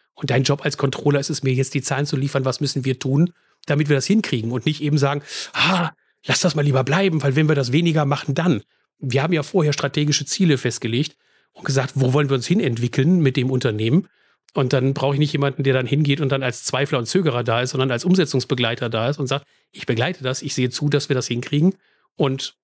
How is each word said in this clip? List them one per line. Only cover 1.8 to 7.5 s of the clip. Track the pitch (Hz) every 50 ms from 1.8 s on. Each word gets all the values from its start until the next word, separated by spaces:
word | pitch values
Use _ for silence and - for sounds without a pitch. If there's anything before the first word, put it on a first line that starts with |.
| 131
Zahlen | - 139 131 147
zu | 143 -
liefern, | 131 139 135 - 139 131
was | 131 127 -
müssen | 147 135 - 139 123
wir | 131 127 -
tun, | - 135 135 143 170 180 - _ _ _ _ _ _
damit | - 147 147 156 143
wir | 147
das | 135 -
hinkriegen?“ | - 202 220 202 - 147 117 107 117
Und | 123 123 -
nicht | 151 156 151 156
eben | 147 147 147
sagen, | 139 139 143 143 - - - - - - -
„Ah, | - - 170 185 180 175 160 - _ _ _ _ _ -
lass | - - -
das | - 175 143
mal | 156 143
lieber | 147 131 131 127
bleiben, | 131 147 185 196 190 160 151 135
weil | 143 127
wenn | 156 156
wir | 151